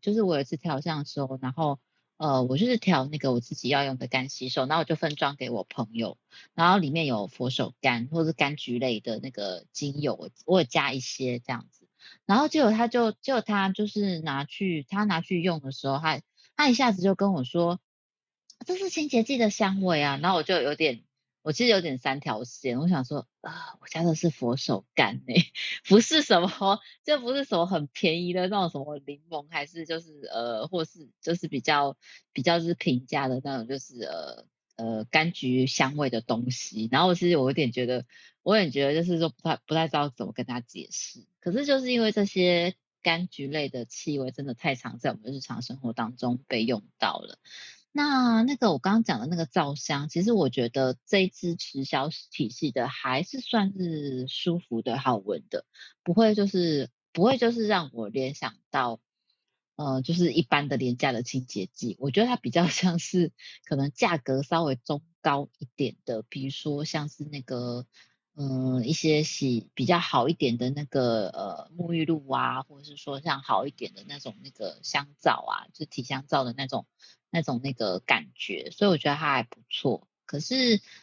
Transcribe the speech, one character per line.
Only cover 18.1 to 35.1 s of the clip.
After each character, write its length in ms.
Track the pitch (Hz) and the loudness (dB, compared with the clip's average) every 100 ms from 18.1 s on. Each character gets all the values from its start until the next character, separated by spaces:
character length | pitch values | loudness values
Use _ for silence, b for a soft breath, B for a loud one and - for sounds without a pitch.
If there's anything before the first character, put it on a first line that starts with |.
| _ _ _ _ - | _ _ _ _ -16
，“这 100 | - | -6
是 140 | 370 381 | -4 -2
清 200 | 320 302 | -2 2
洁 140 | 233 | 2
剂 140 | 220 262 | 2 2
的 120 | 214 | 2
香 320 | - 196 196 | 2 0 2
味 200 | 185 156 | 2 2
啊。” 160 | 147 139 | 2 0
然 100 | 175 | 2
后 60 | 175 | 2
我 60 | |
就 180 | 151 175 | 2 2
有 140 | 131 | 2
点， 280 | 151 151 117 _ _ _ _ | 2 0 0 _ _ _ _
我 100 | 156 | -6
其 140 | 151 | 2
实 40 | 240 | 4
有 100 | 196 | 4
点 160 | 170 127 | 2 -2
三 220 | 143 135 | -2 -2
条 240 | 143 110 | -4 -4
线， 360 | 127 - 127 123 | -6 -6 -2 0
我 80 | 170 | 2
想 160 | 156 | 2
说 220 | 127 139 - _ | 0 -6 -8 _
，“啊， 360 | - - - - | -14 -12 -14 -16
我 60 | - | -10
加 160 | 165 | 0
的 120 | 170 | 0
是 140 | 160 170 | 2 0
佛 280 | - 120 135 | 0 -2 -2
手 280 | - 98 _ | -2 -4 _
柑 260 | - 107 131 - | 0 0 0 2
欸， 240 | - - - - | 2 2 -6 -8
<laughs> 200 | - - | -8 6
不 120 | 208 | 6
是 200 | - 311 | 8 2
什 200 | 294 180 | 4 4
么， 380 | 185 - 196 208 B B | 4 0 0 0 B B
这 160 | - 294 | 0 0
不 140 | 240 | 0
是 100 | 277 | -2
什 120 | 269 175 | 0 0
么 80 | |
很 220 | 175 165 143 | 2 0 -2
便 380 | - 175 165 | 0 0 2
宜 80 | 175 | 0
的 140 | 180 185 | 0 0
那 140 | 208 | 0
种 80 | 170 | 0
什 100 | 143 | -2
么 200 | 147 147 | -8 -10
柠 160 | 139 143 165 | -12 -16 -10
檬， 180 | 156 147 | -10 -8
还 160 | 160 | -8
是 200 | 147 170 | -8 -10
就 140 | 160 165 | -6 -8
是， 260 | 165 147 - | -8 -16 -8
呃， 360 | 117 120 110 147 | -4 -4 -4 -4
或 180 | 180 | -4
是 240 | 160 170 135 _ | -4 -8 -20 _
就 140 | 160 | -4
是 120 | 175 160 | -4 -2
比 140 | 135 | -4
较， 360 | 156 147 139 - B B _ | 2 2 2 -4 B B _
比 80 | - | 0
较 180 | 151 170 | 2 2
是 140 | 165 | 2
平 320 | 170 165 127 | 0 2 0
价 220 | 131 147 135 | 0 -2 0
的 140 | 131 | -2
那 140 | 143 131 | -4 -6
种， 100 | 117 | -6
就 100 | 135 | -8
是， 260 | - 123 | -10 -10
呃， 420 | 80 82 71 58 55 _ _ | -8 -8 -10 -14 _ _ _
呃， 300 | - 113 110 | -8 -6 -4
柑 260 | 113 | 0